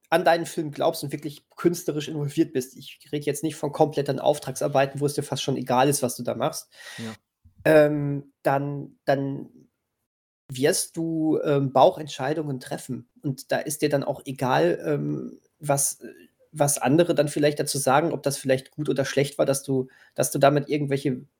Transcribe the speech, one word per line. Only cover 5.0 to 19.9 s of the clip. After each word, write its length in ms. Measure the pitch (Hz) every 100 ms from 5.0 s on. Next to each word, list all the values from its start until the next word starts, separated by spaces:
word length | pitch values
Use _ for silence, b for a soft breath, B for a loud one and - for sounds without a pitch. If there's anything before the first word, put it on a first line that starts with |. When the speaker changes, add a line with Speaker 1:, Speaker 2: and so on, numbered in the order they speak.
Speaker 1:
wo 40 | 139
es 80 | 143
dir 80 |
fast 200 | 143 131
schon 140 | - 127
egal 320 | 127 127 139
ist, 140 | 143
was 120 | 123 -
du 60 |
da 120 | 123 113
machst, 340 | 135 - - B B B
Speaker 2:
Ja. 200 | 117 110 _ _ _ _ 151
Speaker 1:
ähm, 680 | 156 147 151 143 143 - _
dann, 540 | - 139 143 143 - _ -
dann 440 | 139 139 139 - - _ _ _ _ _ _ _ _ _
wirst 460 | 127 139 - - -
du, 420 | 165 160 156 151
ähm, 280 | - 143 139
Bauchentscheidungen 880 | 131 143 135 151 - 131 156 151 131
treffen. 500 | - 143 - 120 120 _
Und 300 | 151 135 -
da 80 | 131
ist 220 | - 151
dir 80 | 147
dann 140 | 143
auch 180 | - 139 -
egal, 560 | 135 127 139 170 170 165
ähm, 540 | 147 147 147 123 - _ _
was, 420 | 147 139 - -
äh, 60 | - - - _ _
was 260 | 151 143 -
andere 380 | 123 151 170 151
dann 140 | 147
vielleicht 300 | 156 147 147
dazu 180 | 139 143
sagen, 340 | 135 135 165
ob 120 | 135
das 140 | 139 139
vielleicht 340 | 135 131 -
gut 180 | - 151
oder 160 | 139 127
schlecht 320 | - 139 -
war, 80 | 139
dass 180 | 139
du, 240 | - 135 127